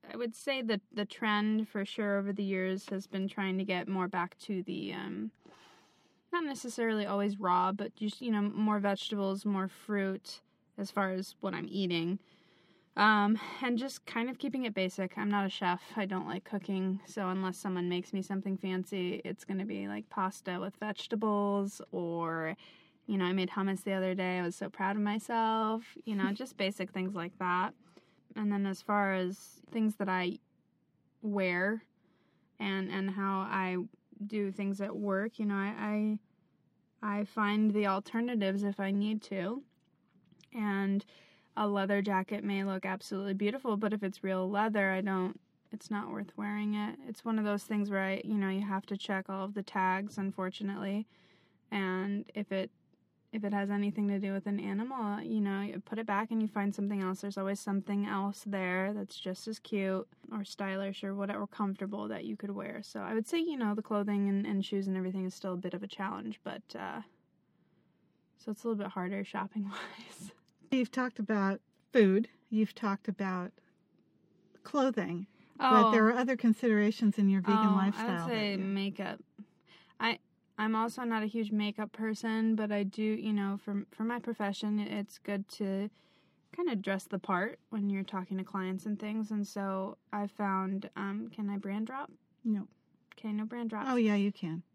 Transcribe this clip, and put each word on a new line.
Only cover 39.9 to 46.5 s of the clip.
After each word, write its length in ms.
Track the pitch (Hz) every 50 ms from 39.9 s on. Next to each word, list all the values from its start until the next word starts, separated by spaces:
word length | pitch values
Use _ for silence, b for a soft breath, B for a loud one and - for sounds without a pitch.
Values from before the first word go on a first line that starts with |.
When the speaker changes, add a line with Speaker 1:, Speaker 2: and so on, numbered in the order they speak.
| _ _ _ _ _ _ _ _ - _ - _ -
Speaker 1:
And 500 | 240 214 208 196 196 196 196 196 202 - b b b b b b b b b _
a 100 | - 214
leather 360 | 208 202 202 190 190 202 202
jacket 420 | 190 208 196 190 190 - 214 202 -
may 200 | 202 196 196 196
look 220 | 196 190 185 -
absolutely 480 | 190 190 190 - - 202 190 196 202 196
beautiful, 420 | 196 208 202 233 269 269 247 214
but 160 | 202 220 208
if 100 | 214 208
it's 220 | 208 190 196 - -
real 240 | 190 190 185 185 185
leather, 420 | 208 202 214 220 214 208 196 190
I 100 | 190 190
don't, 380 | 202 196 190 185 185 180 - - _ _ _ _ _ _
it's 180 | - 214 - -
not 200 | 214 208 214 -
worth 220 | - 208 202 - -
wearing 380 | - 208 208